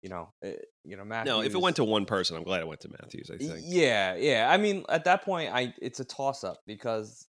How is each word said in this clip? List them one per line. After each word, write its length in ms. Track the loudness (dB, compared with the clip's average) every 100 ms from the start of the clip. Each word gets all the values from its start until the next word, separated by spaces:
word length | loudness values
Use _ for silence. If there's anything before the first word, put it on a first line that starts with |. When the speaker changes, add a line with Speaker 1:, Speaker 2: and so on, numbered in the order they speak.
Speaker 1:
you 80 | -8
know, 240 | -10 -10 _
it, 240 | -12 -12 -14 _
you 140 | -18 -16
know, 80 | -8 -6
Speaker 2:
No, 180 | 0 0
if 120 | 0
it 40 | 0
Speaker 1:
Matthews 40 |
Speaker 2:
went 140 | 0 2
to 60 |
one 220 | 2 2 2
person, 300 | 0 0 -4
I'm 80 |
glad 180 | -4 -4
it 60 | -4
went 140 | -10
to 80 | -14
Matthews, 400 | -16 -14 -14 -12
I 60 | -8
Speaker 1:
Y-, 140 | -8
Speaker 2:
think. 140 | -8 0
Speaker 1:
yeah, 480 | 4 6 6 2 2
yeah. 340 | 2 4 6
I 80 | 6
mean, 280 | 4 0 0
at 140 | 0 4
that 180 | 2
point, 280 | 2 -2 0
I, 200 | -2 -2 -4
it's 180 | -10 -8
a 60 | -12
toss-up 560 | -4 -4 -2 -6 -8 -12
because 640 | -8 -4 -4 -4 -14 -20